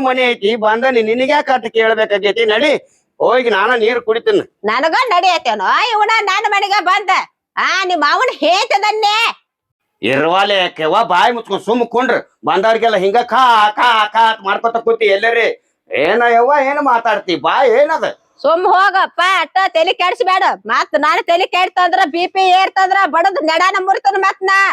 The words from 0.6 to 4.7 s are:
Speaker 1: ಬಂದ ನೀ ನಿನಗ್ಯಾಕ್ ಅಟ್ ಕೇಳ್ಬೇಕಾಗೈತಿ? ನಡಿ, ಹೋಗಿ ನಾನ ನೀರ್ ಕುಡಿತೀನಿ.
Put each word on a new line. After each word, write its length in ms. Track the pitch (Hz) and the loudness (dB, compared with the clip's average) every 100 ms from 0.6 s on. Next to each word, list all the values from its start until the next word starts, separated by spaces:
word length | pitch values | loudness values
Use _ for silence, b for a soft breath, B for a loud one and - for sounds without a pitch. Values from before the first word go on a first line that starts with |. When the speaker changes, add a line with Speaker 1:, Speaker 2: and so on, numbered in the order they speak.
| 214 | 0
Speaker 1:
ಬಂದ 180 | 226 262 247 | 0 0 0
ನೀ 60 | 214 | 0
ನಿನಗ್ಯಾಕ್ 420 | 247 269 294 294 254 | 0 0 0 0 -2
ಅಟ್ 120 | 220 220 | -2 0
ಕೇಳ್ಬೇಕಾಗೈತಿ? 680 | 220 220 220 202 196 208 226 | 0 0 0 0 0 0 0
ನಡಿ, 180 | 214 294 233 b b _ - | 0 0 -2 b b _ -4
ಹೋಗಿ 300 | 160 247 233 196 | 0 0 0 0
ನಾನ 120 | 214 240 | 0 0
ನೀರ್ 180 | 214 240 220 | 0 -2 -2
ಕುಡಿತೀನಿ. 360 | 226 220 202 - _ 202 | -2 0 -2 -2 _ -6